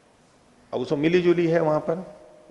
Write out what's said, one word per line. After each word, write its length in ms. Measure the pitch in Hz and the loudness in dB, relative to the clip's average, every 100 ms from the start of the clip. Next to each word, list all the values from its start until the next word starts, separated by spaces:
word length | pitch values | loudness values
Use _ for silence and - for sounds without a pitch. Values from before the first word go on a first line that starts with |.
| _ _ _ _ _ _ _ | _ _ _ _ _ _ _
अब 60 | 117 | -8
उसको 160 | 123 147 | -4 -2
मिली 260 | 156 180 | 2 2
जुली 240 | 175 170 165 | 2 2 2
है 140 | 170 | 2
वहां 200 | 156 151 | 0 0
पर, 340 | 160 170 180 - - - - | -2 -6 -8 -18 -20 -20 -18